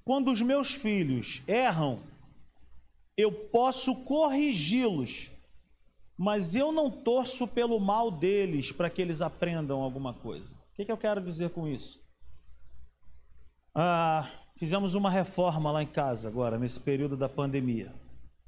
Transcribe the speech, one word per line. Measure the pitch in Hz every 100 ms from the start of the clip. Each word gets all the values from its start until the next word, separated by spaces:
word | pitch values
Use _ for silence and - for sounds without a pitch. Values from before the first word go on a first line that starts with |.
quando | - 277 262
os | 220
meus | 240 277 262
filhos | - 214 202 151 127 - - -
erram, | 220 254 165 147 110 - - - - - - - - - _ _ -
eu | 214
posso | - - 233 254 254 - -
corrigi-los, | - 294 302 269 294 196 147 240 240 160 120 - - - - - - _ _ - - -
mas | 196 208 170
eu | 220 294
não | 320 285
torço | - 226 247 254 - 240
pelo | 240 240 226
mal | 196 214 233
deles | 160 180 202 190 151 127
para | - 170
que | 175
eles | 175 156
aprendam | 165 - 175 165 147 139
alguma | 135 131 131
coisa. | 110 117 78 98
O | - - -
que |
que | 202
eu | 214
quero | 214 202
dizer | 180 165 175
com | 170 156
isso? | 123 - - - _ - - - - - - - - - - - - - _ _
Ah, | - 175 170 165 156 135 - - -
fizemos | 160 196 196
uma | 196 196
reforma | 185 170 - 180 160 151
lá | 151
em | 151
casa | - 139 113 110
agora, | 117 120 113
nesse | 123 123
período | 131 135 143 135
da | 131
pandemia. | 139 139 135 127 113 95 - - - - -